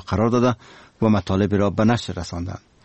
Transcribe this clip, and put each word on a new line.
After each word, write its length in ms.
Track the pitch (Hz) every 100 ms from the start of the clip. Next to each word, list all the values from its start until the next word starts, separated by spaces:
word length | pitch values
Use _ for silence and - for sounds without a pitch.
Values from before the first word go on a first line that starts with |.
| -
قرار 220 | 95 113
داده 260 | 120 123 117 - - - -
و 80 | 113
مطالب 460 | 104 - 95 101 98
را 140 | 101
به 160 | 90 110
نشر 280 | 120 -
رساندند. 560 | 92 85 87 90 95 _ _